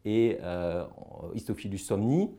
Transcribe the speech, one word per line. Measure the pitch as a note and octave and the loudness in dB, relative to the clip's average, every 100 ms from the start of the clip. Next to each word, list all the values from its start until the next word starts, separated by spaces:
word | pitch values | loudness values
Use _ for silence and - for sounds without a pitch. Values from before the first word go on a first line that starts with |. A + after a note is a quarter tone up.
et, | G#2 A2 A2+ - | 0 4 4 2
euh, | F2 F2+ F2 F2 E2 - - - - | -2 -2 0 -2 -4 -10 -16 -12 -8
Histophilus | A2+ - G#2 G2+ G2 | -6 -6 -6 -6 -6
somni, | - G2+ A2 D#3+ G3+ | -2 2 4 4 2